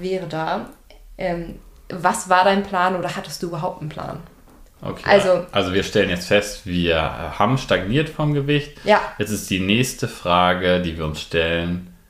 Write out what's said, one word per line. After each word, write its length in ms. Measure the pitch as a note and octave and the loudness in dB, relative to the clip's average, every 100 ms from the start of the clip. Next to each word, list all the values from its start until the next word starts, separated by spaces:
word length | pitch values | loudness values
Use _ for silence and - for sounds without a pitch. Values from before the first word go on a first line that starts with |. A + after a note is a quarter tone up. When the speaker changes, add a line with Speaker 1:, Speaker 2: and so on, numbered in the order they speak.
Speaker 1:
wäre 260 | F#3 F#3 E3+ | -4 -4 -4
da, 400 | D#3+ D#3+ G3 A#3+ - - - - - | -6 -4 -4 -6 -16 -20 -20 -18 -8
ähm, 420 | F#3 E3+ E3 - - - - | -6 -4 -8 -14 -20 -20 -14
was 400 | F#3 F3 G#3+ F#3 | -2 0 0 2
war 160 | F#3 | 4
dein 200 | G3 G3 | 4 4
Plan 320 | G3 F#3 F3+ F3+ | 0 0 0 0
oder 200 | F3 G3 | -4 -6
hattest 260 | F#3 - | -10 -8
du 40 | F3 | -8
überhaupt 340 | E3 D#3 - | -4 -6 -6
einen 80 | D3+ | -10
Plan? 300 | - C#3 C#3 - - - - - _ | -10 -10 -12 -14 -20 -20 -20 -20 _
Speaker 2:
Okay, 200 | G2+ - | -10 -4
Speaker 1:
Also 400 | - G3 F#3 F3+ F3 | 4 6 6 2 0
Speaker 2:
also 220 | G2+ F#2+ | 0 2
wir 80 | F#2+ | 0
stellen 260 | F2 G#2+ F#2 | 2 2 2
jetzt 180 | F2+ - | 0 2
fest, 360 | G#2 - - | 2 2 -6
wir, 300 | F#2 F2 E2+ D#2+ | -4 0 2 2
äh, 420 | D#2 B1 D#2+ - | 0 -4 -6 0
haben 200 | G#2+ C3 | 2 2
stagniert 500 | - F#2 F#2 C#3 D#3 | 0 0 0 -2 -2
vom 240 | - D3+ | -2 0
Gewicht. 440 | D3 C#3 D3 C#3+ - | 0 0 0 -2 -4
Speaker 1:
Ja. 160 | - G#3 - - | 2 2 2 -6
Speaker 2:
Jetzt 120 | G#2 | -4
ist 200 | G#2 - | -4 -2
die 100 | F#2 | 0
nächste 480 | F#2 A2 B2+ - A#2+ | 2 2 2 -2 -8
Frage, 720 | - F2 F2 F2+ F2+ F2+ F2+ | -4 2 4 4 4 2 2
die 160 | F2 D#2+ | 0 -4
wir 80 | |
uns 160 | D#2+ D2+ | -4 -6
stellen, 760 | - E2 E2 E2+ E2+ F2 - - _ | -2 0 2 0 -2 -4 -8 -18 _